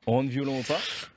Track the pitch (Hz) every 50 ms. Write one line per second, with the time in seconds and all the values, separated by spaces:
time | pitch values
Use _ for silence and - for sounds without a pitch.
0 | - 110 117 127 135 135 120 139 139 139 135 131 117 - 151 180 - - - -
1 | - - -